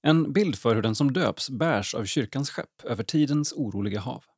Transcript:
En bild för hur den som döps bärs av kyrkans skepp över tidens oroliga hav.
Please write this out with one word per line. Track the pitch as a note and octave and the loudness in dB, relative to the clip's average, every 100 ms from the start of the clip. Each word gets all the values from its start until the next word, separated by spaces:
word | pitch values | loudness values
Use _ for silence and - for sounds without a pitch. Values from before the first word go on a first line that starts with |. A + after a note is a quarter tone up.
En | D3+ D#3+ C#3+ | 4 4 4
bild | D3+ G3 - | 2 2 2
för | A#2+ | 2
hur | A2 | 4
den | A2+ | 2
som | A2 C#3+ | 2 2
döps | C3 C3 - - | 2 0 0 -6
bärs | B2+ E3 C#3 G#2 | -2 0 2 0
av | B2 | -4
kyrkans | G2+ - A2 C3 C#3+ | -2 -2 -2 -4 -6
skepp | - - _ | -8 -10 _
över | - A2 | -6 -4
tidens | - D#3 C#3+ D3 D3 | -2 0 2 0 -2
oroliga | - A#2 F#2+ G2+ G2+ | -4 -4 -2 -2 -4
hav. | G2 C3+ _ | -6 -10 _